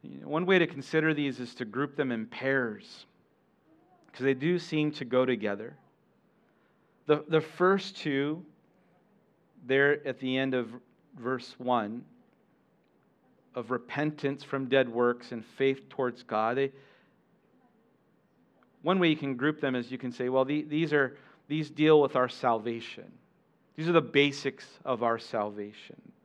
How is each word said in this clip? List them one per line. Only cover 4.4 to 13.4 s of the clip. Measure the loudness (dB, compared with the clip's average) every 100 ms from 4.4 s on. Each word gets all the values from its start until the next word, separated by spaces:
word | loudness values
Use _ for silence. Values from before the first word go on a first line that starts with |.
| 0 -2
seem | -2 0 0
to | -2 0
go | 2 2
together. | 0 -2 -4 -8 -16 _ _ _ _ _ _ _ _ _ _ _ _ 0
The, | 0 2
the | -2
first | -2 2 2 4 -2 -8
two, | -4 -2 -2 -4 -10 _ _ _ _ _ _ _ _ _ _ _ 0
there | 4 4 2 -2
at | -6
the | -2 -2
end | 0 -2
of | -4 -10 _ _ _ -10
verse | -6 -6 -8 -10
one, | -2 0 0 -8 -14 _ _ _ _ _ _ _ _ _ _ _ _ _